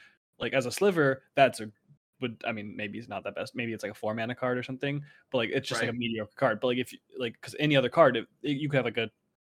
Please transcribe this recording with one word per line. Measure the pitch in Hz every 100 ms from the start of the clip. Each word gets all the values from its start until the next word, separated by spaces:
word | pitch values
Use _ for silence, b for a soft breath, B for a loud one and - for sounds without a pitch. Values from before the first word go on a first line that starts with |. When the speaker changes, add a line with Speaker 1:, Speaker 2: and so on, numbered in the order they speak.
| b b _ _
Speaker 1:
like, | 120
as | 131 120
a |
sliver, | - 202 165 139 131 _ -
that's | 131 -
a, | 110 - _ _ _ _
would, | 123 110 117
I |
mean, | 113 104 87
maybe | 104 104
it's | 120
not | 98
the | 101
best. | 98 113 117
Maybe | 117
it's, | 110
like, | 101
a | 107
four | 107 113
mana | 113 123
card | 127 123
or |
something, | 123 131 139 143 143 B _
but, | 127
like, | 113
it's | 135 -
just, | 117
like, | 113
Speaker 2:
Right. |
Speaker 1:
a |
mediocre | 120 120 110 104 -
card. | 131 107
But, | 127
like, | 123
if | 123
you, | 120 _ -
like, | 120 -
'cause | - -
any | 151 139
other | 123
card, | 165 143 117
it, | - _
you | 143 143 151
could | 139
have, | 120
like, | 117
a | 113 - _ _